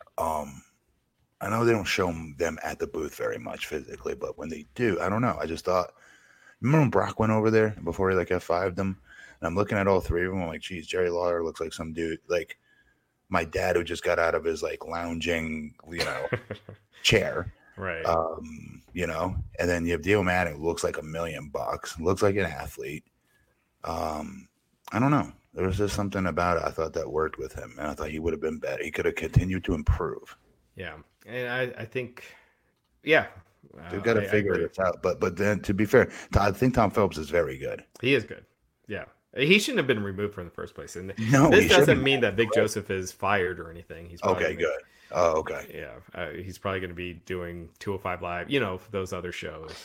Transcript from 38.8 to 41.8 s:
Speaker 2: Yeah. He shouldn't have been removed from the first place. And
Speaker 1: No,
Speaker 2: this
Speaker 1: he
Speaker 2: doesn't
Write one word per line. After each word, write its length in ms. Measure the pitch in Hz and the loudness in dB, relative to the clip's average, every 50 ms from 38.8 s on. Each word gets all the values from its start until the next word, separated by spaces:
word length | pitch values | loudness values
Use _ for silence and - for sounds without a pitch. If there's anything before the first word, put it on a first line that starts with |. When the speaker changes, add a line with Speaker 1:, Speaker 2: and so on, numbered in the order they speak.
| _ | _
Speaker 2:
Yeah. 180 | - 101 87 71 - _ _ _ _ - | -10 -10 -10 -10 -12 _ _ _ _ -2
He 220 | - 139 156 196 214 | 0 4 6 6 6
shouldn't 200 | 214 302 254 190 | 6 2 0 0
have 100 | 139 131 | 2 2
been 140 | 120 107 101 | 0 0 0
removed 280 | 98 95 98 104 101 - | -4 -4 -4 -4 -4 -4
from 100 | 92 87 | -8 -14
the 60 | 85 | -12
first 240 | - - 85 - - | -12 -12 -12 -12 -12
place. 180 | - 73 - - | -14 -14 -12 -12
And 180 | 87 92 95 - - 110 110 | -10 -10 -10 -6 -6 0 4
Speaker 1:
No, 180 | 139 135 151 156 | 6 6 8 10
Speaker 2:
this 140 | 170 214 208 | 10 8 8
Speaker 1:
he 40 | - | 10
Speaker 2:
doesn't 180 | 196 180 | 8 8